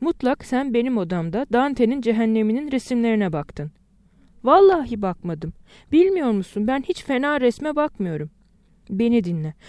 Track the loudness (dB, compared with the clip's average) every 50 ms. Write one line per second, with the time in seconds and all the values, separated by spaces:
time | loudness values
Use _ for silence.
0 | -4 -4 -4 -2 -2 -2 -2 -2 -4 -4 -4 -2 -2 0 0 0 0 0 -2 -2
1 | -2 -2 -4 -4 -4 -4 -4 -6 -4 0 0 0 0 0 0 0 2 2 0 0
2 | 0 0 0 2 2 2 2 2 2 0 0 -2 -4 -4 -4 -4 -4 -2 -2 0
3 | 0 0 0 0 0 -2 -2 -4 -6 -8 -10 -12 -12 -12 _ _ _ _ _ _
4 | _ _ _ _ _ _ _ -4 2 4 6 8 8 6 6 4 0 -4 -6 -4
5 | -4 -4 -4 -6 -6 -8 -8 -8 -8 -12 -12 -14 -20 _ -20 -20 -6 0 4 4
6 | 4 4 4 0 0 0 0 0 -2 -4 -4 -4 -2 0 -2 -2 -2 -4 -6 -6
7 | -4 -4 -2 0 0 0 0 2 2 0 0 0 -4 -4 -2 -2 -2 -2 -2 -6
8 | -6 -6 -4 -6 -8 -10 _ _ _ _ _ _ _ _ _ _ _ -8 -4 0
9 | 0 2 2 2 2 0 -4 -4 -6 -8 -10 _ -20